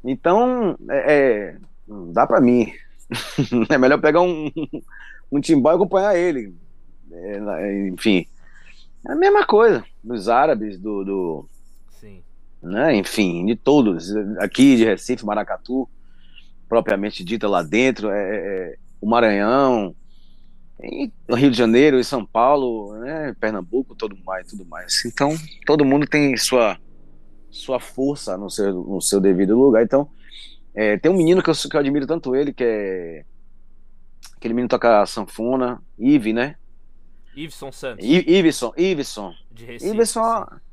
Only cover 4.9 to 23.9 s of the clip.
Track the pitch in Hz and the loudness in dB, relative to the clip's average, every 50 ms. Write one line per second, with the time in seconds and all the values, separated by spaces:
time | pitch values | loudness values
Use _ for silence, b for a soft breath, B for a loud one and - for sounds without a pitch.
4.9 | B B B B B B B - - 143 139 - 165 143 120 151 165 180 202 175 | B B B B B B B -4 -4 -4 2 2 2 4 6 4 4 4 2 2
5.9 | 185 190 190 208 202 175 175 180 156 131 110 98 90 - - - - - - - | 2 0 2 2 2 2 0 0 -2 -4 -8 -10 -16 -20 -20 -20 -20 -20 -20 -20
6.9 | - - - - 85 85 87 98 104 101 104 104 92 80 95 101 98 101 101 95 | -20 -20 -20 -20 -18 -16 -12 -10 -10 -8 -6 -6 -6 -6 -6 -6 -4 -4 -4 -6
7.9 | 90 87 - 113 101 90 85 - - b b b b b b b b b b b | -6 -2 0 2 2 2 0 -4 -14 b b b b b b b b b b b
8.9 | - - - - 277 302 359 403 403 415 392 - - 208 226 226 180 120 - - | -20 -18 -10 -6 0 2 4 4 4 4 4 4 4 6 6 6 4 2 -4 -10
9.9 | - - - 110 123 110 92 110 117 123 143 160 143 107 110 107 98 87 95 107 | -20 -18 -12 -8 -8 -6 -2 2 2 4 4 2 2 0 -2 -8 -10 -10 -8 -6
10.9 | 104 98 98 98 98 95 90 85 80 73 - - - - - - - - - - | -6 -4 -4 -4 -4 -4 -4 -4 -6 -8 -10 -16 -20 -20 -20 -20 -20 -20 -20 -20
11.9 | - - - 104 98 92 - - - - - - - - - 85 95 110 139 160 | -20 -20 -20 -20 -20 -20 -20 -20 -20 -20 -20 -20 -20 -16 -12 -6 -2 0 2 4
12.9 | 135 101 92 - - - 101 90 85 85 87 104 117 - - 135 143 147 123 104 | 4 2 0 0 0 0 0 0 0 -2 -2 -2 -2 0 2 4 4 6 4 4
13.9 | 90 85 82 90 104 107 101 101 107 90 101 101 - - 135 139 131 117 113 110 | 0 -2 -6 -6 -6 -6 -4 -6 -4 -4 -6 -4 2 4 6 6 8 6 4 2
14.9 | 98 90 - - 127 113 113 104 104 107 104 - 98 - - - 127 131 127 - | 2 -2 -2 -6 -6 -6 -4 -4 -4 -4 -4 -6 -8 -10 -8 -6 -6 -6 -6 -6
15.9 | - - b b b b b b b b b b b - - - 113 117 - - | -12 -20 b b b b b b b b b b b -20 -8 0 0 0 2 2
16.9 | 104 98 101 107 - - 92 85 113 110 107 104 101 87 85 76 - 117 127 131 | -2 -2 -2 -6 -8 -8 -8 -6 -6 -4 -2 0 0 0 0 0 0 2 2 2
17.9 | 117 98 104 107 98 104 101 92 107 104 85 101 98 92 92 82 - - - - | 2 0 -2 0 0 -2 -2 -2 -4 -6 -6 -6 -6 -6 -8 -10 -12 -18 -20 -20
18.9 | - - - 104 117 120 117 110 104 101 101 107 123 139 139 135 127 113 101 92 | -18 -8 -2 0 2 4 4 4 2 2 0 2 2 2 2 2 2 0 -2 -6
19.9 | - - - - - - - - - - - - - - - - - - - - | -10 -14 -20 -20 -20 -20 -20 -20 -20 -20 -20 -20 -20 -20 -20 -20 -20 -16 -14 -14
20.9 | - - 285 233 - - - - 123 120 139 143 120 113 120 113 113 123 143 151 | -10 -10 -10 -10 -12 -18 -6 -4 -2 2 2 2 2 2 2 4 4 4 4 4
21.9 | 135 127 117 - - 127 101 - - 110 120 131 147 143 131 123 117 110 104 101 | 4 2 0 -2 -6 -8 -8 -4 -2 0 2 2 2 2 0 -4 -6 -8 -10 -12
22.9 | 107 110 117 135 156 160 151 139 107 - - 107 107 98 87 87 104 131 135 - | -14 -14 -12 -10 -10 -10 -10 -10 -8 -6 -6 -6 -4 -6 -10 -4 -4 -4 -4 -4